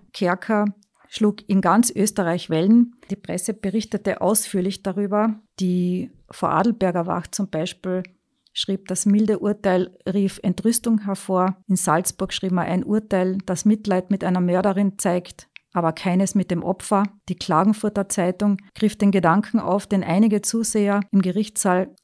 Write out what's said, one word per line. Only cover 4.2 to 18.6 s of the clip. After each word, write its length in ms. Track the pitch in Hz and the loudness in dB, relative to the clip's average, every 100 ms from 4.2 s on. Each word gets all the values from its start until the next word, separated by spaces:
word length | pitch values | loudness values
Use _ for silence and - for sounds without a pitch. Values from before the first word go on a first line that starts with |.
ausführlich 600 | 185 214 - 190 185 190 | 0 0 0 -2 -4 -4
darüber. 580 | 196 196 202 208 220 214 _ - | -6 -4 -2 0 0 -2 _ -4
Die 520 | 185 180 180 180 - - - | -2 0 0 -2 -6 -14 -20
Vorarlberger 760 | - - 160 226 226 185 170 | -4 0 2 2 2 0 0
Wacht 300 | 175 175 - | -2 -4 -6
zum 140 | - 196 | -6 -6
Beispiel 540 | 208 180 - 185 185 180 _ _ _ _ | -4 -6 -8 -6 -6 -6 _ _ _ _
schrieb, 340 | - - 190 - | -8 -6 -6 -6
„Das 180 | 185 | -2
milde 340 | 208 208 214 208 | 2 2 2 0
Urteil 580 | 208 208 190 185 185 - 196 | -2 -2 0 0 0 -6 -4
rief 320 | 202 196 - | 0 0 -2
Entrüstung 580 | 196 - 226 240 233 214 | -4 0 0 0 0 0
hervor.“ 560 | 202 190 - 185 185 185 - | -2 -6 -2 0 0 -2 -2
In 80 | |
Salzburg 560 | 180 170 160 180 - 190 | -2 2 0 0 -4 -6
schrieb 220 | - 190 | -4 -2
man, 120 | 180 | -2
„Ein 200 | - 170 | 0 -2
Urteil, 520 | - 214 214 190 185 190 | 0 -2 0 0 0 -2
das 200 | - 180 | -4 0
Mitleid 440 | 208 214 208 185 185 | 2 2 0 -2 0
mit 120 | 196 | -2
einer 180 | 180 180 | 0 0
Mörderin 560 | 175 180 202 190 202 202 | 2 2 2 2 0 0
zeigt, 520 | 185 180 - - - - _ | -2 -2 -4 -16 -20 -20 _
aber 180 | 175 165 | -2 -2
keines 440 | - 185 180 190 | -2 0 0 2
mit 160 | 202 175 | 0 0
dem 120 | 165 | -2
Opfer.“ 400 | 175 196 - 196 202 - - | -4 -4 -2 0 0 -6 -10
Die 80 | |
Klagenfurter 720 | 170 - 156 202 208 208 202 196 | -8 0 2 2 2 -2 -2 -4
Zeitung 500 | - 175 180 208 190 | -2 -2 0 0 -2